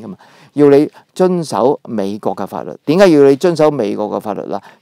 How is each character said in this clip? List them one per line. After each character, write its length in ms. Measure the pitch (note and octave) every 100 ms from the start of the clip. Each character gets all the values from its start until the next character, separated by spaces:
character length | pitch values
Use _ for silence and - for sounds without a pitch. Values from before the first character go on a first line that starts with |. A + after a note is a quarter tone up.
㗎 40 | G#2+
嘛。 100 | F#2 _ _ _
要 160 | C#3 C#3+
你 180 | C#3 D3+ - _ -
遵 280 | F#3 F3+
守 360 | D#3 G2 B2 - -
美 300 | A2 G2 G#2
國 160 | G#2 F#2+
嘅 100 | F#2+
法 160 | E2+
律。 100 | B1 - -
點 140 | E3+
解 80 | G3
要 140 | D3+
你 120 | C#3 C#3
遵 200 | F3+ D#3+
守 160 | D3+
美 240 | C#3+ G#2 G#2
國 120 | G#2
嘅 100 | G2+
法 160 | G#2 F#2+
律 60 |
啦？ 180 | - G2 - _